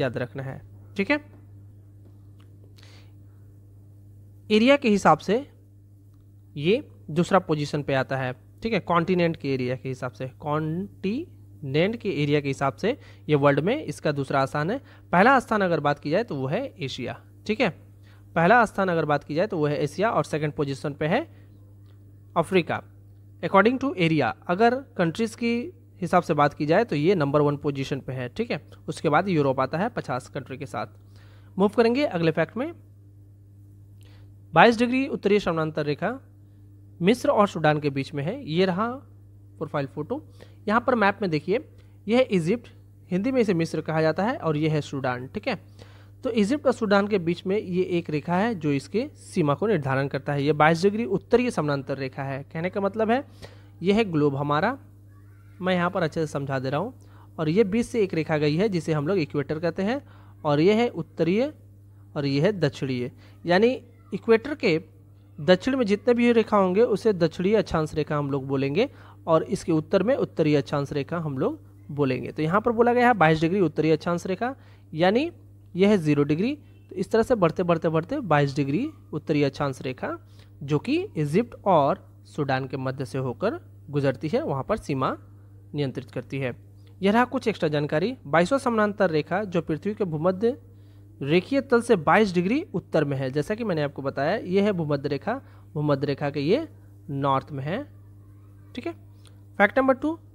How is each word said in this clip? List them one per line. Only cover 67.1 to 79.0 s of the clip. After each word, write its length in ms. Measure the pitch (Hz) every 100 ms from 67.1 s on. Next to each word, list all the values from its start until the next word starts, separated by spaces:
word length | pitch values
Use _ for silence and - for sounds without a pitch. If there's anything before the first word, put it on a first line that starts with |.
दक्षिणीय 400 | 185 165 - 180 214
अक्षांश 380 | - 165 156
रेखा 220 | 156 147 147
हम 140 | 143
लोग 160 | 139 135
बोलेंगे, 420 | 135 139 151 262 - - - -
और 160 | 160
इसके 280 | - 202 -
उत्तर 300 | 156 - -
में 120 | 196 277
उत्तरीय 400 | 180 - 151 147
अक्षांश 360 | 139 147 139
रेखा 260 | 147 135 170
हम 200 | 156 131
लोग 200 | 185 160 - - -
बोलेंगे। 420 | 143 135 127 -
तो 100 | -
यहाँ 180 | 156 196
पर 120 | 233
बोला 200 | 226 233
गया 140 | 247 240
है 80 |
बाईस 260 | 220 160 160
डिग्री 200 | 165 202
उत्तरीय 320 | 165 156 156
अक्षांश 340 | 156 175 175 190
रेखा, 280 | 180 240 277 - - -
यानी 380 | 156 180 226 330 - - - -
यह 140 | 175 196
है 80 | 208
ज़ीरो 240 | 151 143
डिग्री। 300 | 143 151 233 294 - - -
तो 60 | -
इस 140 | 185
तरह 120 | 226
से 120 | 220
बढ़ते, 280 | 233 165 160
बढ़ते, 260 | 180 165 170
बढ़ते 300 | 160 170 294
बाईस 320 | 214 147 143 139
डिग्री 320 | 139 156 302 -